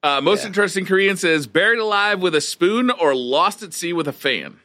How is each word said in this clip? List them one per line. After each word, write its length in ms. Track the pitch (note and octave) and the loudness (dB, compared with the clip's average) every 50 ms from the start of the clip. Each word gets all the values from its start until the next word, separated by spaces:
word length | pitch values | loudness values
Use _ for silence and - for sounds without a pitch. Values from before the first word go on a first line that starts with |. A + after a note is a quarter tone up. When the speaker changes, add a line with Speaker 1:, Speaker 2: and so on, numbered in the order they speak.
Speaker 1:
Uh, 200 | - D3 C#3 C#3 | 2 2 0 2
most 200 | C#3 D#3+ G3+ G3+ | 2 2 0 0
Speaker 2:
Yeah. 60 | G#3+ G#3+ | -2 -4
Speaker 1:
interesting 380 | F#3 G3 G3+ F#3+ E3+ G3+ F#3 | -2 0 0 0 0 -4 -2
Korean 320 | F#3+ F#3+ F#3+ G3 G3 G3 F3 | 0 0 2 2 0 0 0
says, 280 | F#3 F3 D#3+ D#3 C#3+ A2+ | 0 0 2 0 0 0
"Buried 320 | - D#3 F#3+ G#3+ A#3 A#3 | 0 2 2 2 2 0
alive 400 | A3 G#3+ G#3 G3+ G3+ G#3 G#3 F#3+ | 0 0 0 0 2 0 0 0
with 140 | F3+ F3+ D#3+ | 0 0 0
a 60 | D3+ | 0
spoon 480 | C#3+ - - _ F3 F#3 G#3+ A#3+ B3 B3 | -2 -2 -4 _ 0 2 2 2 0 0
or 220 | B3 - E3+ D3 C3+ | 0 2 2 2 2
lost 460 | C3 B2 A#2+ C3 D3+ E3+ G3+ G3+ - G#3+ | 0 -2 0 2 2 2 2 0 -4 -14
at 100 | F3+ E3 | -14 -12
sea 200 | - F3 E3+ F3 | -8 -6 -4 -4
with 140 | E3+ D#3 C#3+ | -2 -4 -4
a 60 | C3+ | -6
fan?" 440 | - - C#3+ B2+ G2 C#2 C#2+ - _ _ | -4 -4 -2 -2 -2 -6 -10 -16 _ _